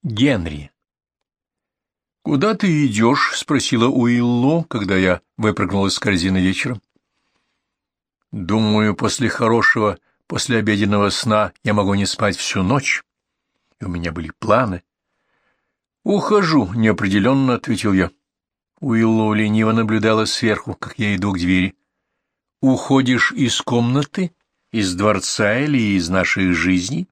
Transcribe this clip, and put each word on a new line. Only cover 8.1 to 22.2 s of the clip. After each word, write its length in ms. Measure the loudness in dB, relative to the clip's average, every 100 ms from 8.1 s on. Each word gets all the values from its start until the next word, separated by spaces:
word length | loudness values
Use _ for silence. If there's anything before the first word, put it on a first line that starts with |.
| _ _
«Думаю, 640 | -10 -2 0 2 2 2 0
после 340 | -4 -2 -2
хорошего 680 | 0 0 2 2 2 0 -2 _ _ _
послеобеденного 840 | -8 -2 0 0 0 2 2 0
сна 440 | 0 0 0 0 -4
я 100 | -2
могу 220 | 0 0 0
не 100 | -2
спать 320 | -2 -4 -2
всю 240 | -6 -2
ночь. 420 | 0 0 -2 -6 _ _ _ _ _ _ _ _
И 40 | -10
у 40 |
меня 220 | -6 -6
были 200 | -8 -12 -10
планы». 460 | 0 2 2 -6 _ _ _ _ _ _ _ _ _ _ _ _
«Ухожу», — 680 | -2 -2 2 2 4 2 0 0
неопределённо 800 | 2 2 0 2 2 2 0 -2
ответил 360 | -2 -4 0
я. 200 | 2 0 _ _ _ _ _ _ _
Уиллу 520 | -2 0 2 2 2
лениво 380 | 0 0 2 2
наблюдала 540 | 0 0 0 2 0 0
сверху, 500 | -2 0 -2 -4 -12
как 240 | -12 -4
я 160 | -2 -2
иду 180 | -2
к 60 | -2
двери. 360 | 0 2 0 -4 _ _ _ _